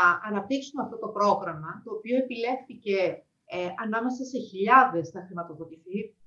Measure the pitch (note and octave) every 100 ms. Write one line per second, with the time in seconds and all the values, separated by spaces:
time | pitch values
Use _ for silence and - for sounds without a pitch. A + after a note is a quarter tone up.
0 | F3+ F3 G#3+ G3+ - C4+ - C#4 A3 -
1 | G#3+ G#3 G#3 F#3 E3+ D#3 D#3 G3+ A3+ G#3+
2 | A3+ B3+ B3+ A#3 A#3 C4 - - G3+ G3
3 | F3 D3+ _ _ _ F3+ F3+ F#3 A3 A3+
4 | B3 B3+ C4 B3+ - F#3 G#3 C4 B3 E3+
5 | D#3 F#3 F3+ F3 E3+ D#3 E3 E3 - G3+
6 | - _